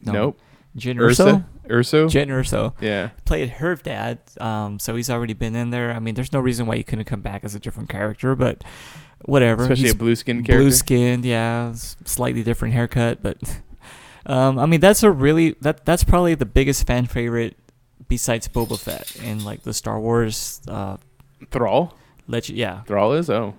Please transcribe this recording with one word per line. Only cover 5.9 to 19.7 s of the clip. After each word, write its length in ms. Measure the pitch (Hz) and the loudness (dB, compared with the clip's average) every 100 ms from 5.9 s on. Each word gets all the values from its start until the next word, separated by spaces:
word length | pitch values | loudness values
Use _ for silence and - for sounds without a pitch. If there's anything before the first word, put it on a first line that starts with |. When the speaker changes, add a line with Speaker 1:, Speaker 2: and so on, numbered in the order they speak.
Speaker 1:
I 80 | 117 | -6
mean, 140 | 113 110 | -6 -6
there's 160 | 131 | -4
no 80 | 139 | -2
reason 260 | 127 120 113 | 0 -2 -2
why 80 | |
you 80 | 113 | -4
couldn't 200 | - 110 | -4 -8
come 160 | 107 104 | -6 -8
back 240 | 101 101 | -8 -10
as 100 | 104 | -10
a 60 | 101 | -10
different 280 | - - 107 | -12 -12 -10
character, 460 | 98 107 104 127 | -6 -6 -2 -2
but 300 | 127 123 - - - - - - _ | 0 0 -2 -12 -20 -20 -20 -20 _
whatever. 380 | - 139 117 113 | 0 4 4 4
Speaker 2:
Especially 200 | 127 127 | 2 4
Speaker 1:
He's 80 | 123 | 4
Speaker 2:
a 40 | 107 | 4
blue-skinned 480 | 117 117 - 120 120 | 2 0 0 -4 4
character. 160 | 120 | 6
Speaker 1:
blue-skinned, 600 | 139 123 - 123 123 123 | 6 4 4 2 4 0
yeah, 460 | 123 117 117 117 120 | 0 0 0 -2 -6
s-, 260 | 120 - - | -8 -12 -14
slightly 380 | - - 123 117 | -10 -4 -2 -2
different 320 | 113 117 113 | -2 -2 0
haircut, 480 | 120 120 127 117 - | 0 0 0 0 -2
but, 160 | 107 - - - - - - | -6 -6 -8 -10 -12 -20 -20
<laughs> 400 | - - - - | -20 -20 -16 -4
um, 320 | 127 135 135 | 2 2 2
I 80 | 156 | 2
mean, 140 | 165 | 6
that's 240 | 185 208 | 6 8
a 80 | 214 | 4
really, 420 | 147 139 160 165 - | 4 4 4 2 0
that, 240 | 147 151 | -2 -2
that's 180 | - 175 | 0 2
probably 320 | - 175 175 | 4 4 4
the 120 | 160 110 | 0 2
biggest 420 | 135 135 131 - | 2 2 0 0
fan 180 | 123 123 | 0 0
favorite 500 | 123 120 117 117 - _ _ _ _ - | -2 -2 -2 -4 -8 _ _ _ _ -6
besides 400 | 120 - 117 - | -2 0 -2 -2
Boba 280 | 120 110 113 | -4 -2 -4
Fett 360 | - - - - | -6 -10 -10 -12
in, 220 | 117 107 | -8 -8
like, 180 | 104 - | -8 -10
the 100 | 117 | -8